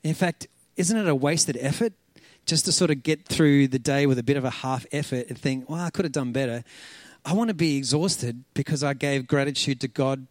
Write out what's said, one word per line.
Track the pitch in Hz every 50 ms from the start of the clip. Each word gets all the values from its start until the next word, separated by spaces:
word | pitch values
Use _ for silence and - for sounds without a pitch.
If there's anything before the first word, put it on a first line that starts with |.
| -
In | 156 160
fact, | - 190 175 165 _ - - _ _ _ _ _ -
isn't | 180 165 220 226
it | 208 175
a | 147
wasted | 135 131 143 165 160 - - 139 117
effort | 120 139 156 - 226 226 - _ _ _ _ - _ - - _ _
just | - 165 160 -
to | 185
sort | 160 - 185 160
of | 151 139 120
get | 151 156 151 -
through | - - - 160 147 143 143 139 131
the | 131 131
day | 117 151 139 139 143
with | 139 131 123
a | 117
bit | 117 143 139
of | 127
a | 127
half | 117 - - 131 131 127 - -
effort | - 143 156 - 139 127 123 -
and | 127 -
think, | - 143 131 131 127 -
"Well, | 156 170
I | 175 170
could | - - 185
have | 160
done | 135 151 131 123
better"? | 117 135 135 123 117 120 123 - - - - - - - - - - _ _
I | - 165
wanna | 208 233 226 208
be | 151 170 160 143 139
exhausted | 135 120 131 151 165 196 - - - 120 117 120 - _ _
because | - 143 - 160 139 143
I | 143 139
gave | 127 - 143 139 139 127 -
gratitude | - 143 139 143 139 - - - 135 120
to | - 127
God | - - 135 135 135 135 131 -